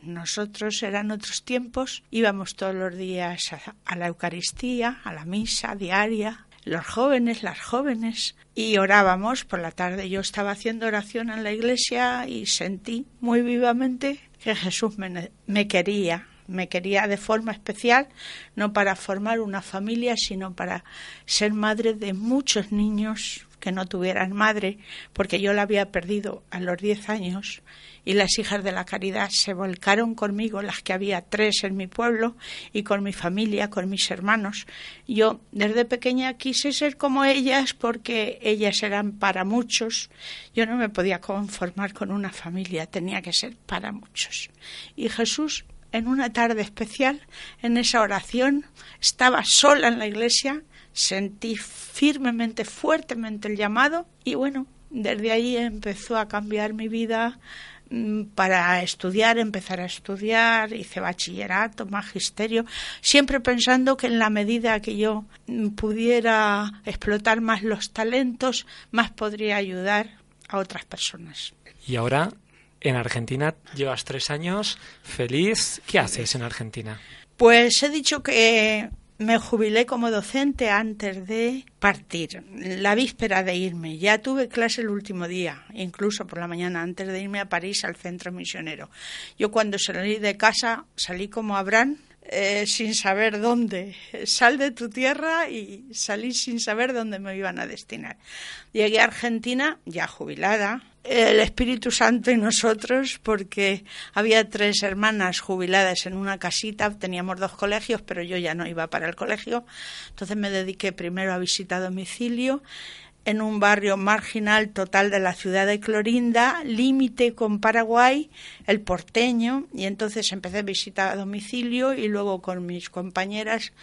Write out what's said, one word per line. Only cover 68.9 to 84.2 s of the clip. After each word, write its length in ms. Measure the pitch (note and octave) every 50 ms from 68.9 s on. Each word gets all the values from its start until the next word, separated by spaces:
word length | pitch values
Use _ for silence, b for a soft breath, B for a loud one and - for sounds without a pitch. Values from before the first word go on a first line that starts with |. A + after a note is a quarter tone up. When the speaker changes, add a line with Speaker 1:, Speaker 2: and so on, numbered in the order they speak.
Speaker 1:
más 200 | - A3+ A3+ A3
podría 460 | - - A3 G#3 G#3 G#3 G#3+ G#3 G3+ G3+
ayudar 520 | G3+ F#3+ F#3 F3+ F#3 G3 G#3 G#3 A3 A3 - - _ _ _ _ _ -
a 80 | - G3
otras 280 | F#3+ - - D#3+ -
personas. 680 | - - - - - - E3 E3+ D#3 - - - - - _ _ - - - - B2+
Speaker 2:
Y 80 | B2 A#2+
ahora, 340 | A#2 B2 C3 C#3+ E3 G#3 - - _ b b b b b b _
en 140 | - D3 B2+
Argentina, 600 | B2 A#2+ A#2+ - B2 A2+ G#2+ B2+ C3+ D3 D#3 D#3+ - _ - -
llevas 300 | C#3 C#3 C3+ B2+ - -
tres 240 | - C3+ C3 - -
años, 480 | D3 D3 E3 F3 F#3 G#3 G#3+ - - B B B B B B
feliz. 800 | - - - B2 A2+ B2+ D3+ F3+ G#3 A3+ G#3 - - - - - -
¿Qué 120 | - F#3
haces 360 | - F2+ - - A2+ - -
en 80 | C3 A#2
Argentina? 560 | A#2+ - - A#2 A2 - A#2+ G#2+ A2 G#2+ - B B B B B _ _
Speaker 1:
Pues 460 | - B3 A3+ A#3 A#3 A#3+ A#3+ A#3 - C#4
he 60 | D4
dicho 320 | D4 D#4 C4+ - D4+ C#4+ -
que 680 | C#4 B3+ A3+ A3+ A3+ A#3 A3 G#3+ A3 G#3+ G#3 A3 A3+ - - - _ _ -
me 200 | G#3+ A3 A3+ A3+
jubilé 460 | A3+ - A#3+ G#3 A3 G#3+ G#3+ A3+ B3
como 260 | A#3+ C4+ A#3+ A#3 A#3
docente 580 | A3 G#3 G#3 - - C4+ C#4 C#4+ C4+ - B3+ G#3+
antes 560 | G3+ G#3 A3+ A3 G#3 G#3 G#3 G3+ F#3+ F#3+ F#3
de 400 | F#3 A3 A3+ A#3 A#3+ B3+ C4 - - _ _
partir, 640 | - G3+ F#3+ C#3+ - - - E3+ D#3+ - - F3 D#3+ - -
la 420 | - F3+ F#3+ F#3 F#3 G3 G3+ G#3
víspera 480 | A#3 C4 A#3 - - A#3 G#3+ F#3+ F#3 F#3+
de 120 | F#3 F#3
irme. 420 | F3+ F#3 F#3 E3+ E3+ E3 D#3+ D#3+ D#3
Ya 220 | F3 G#3 G#3+ G#3+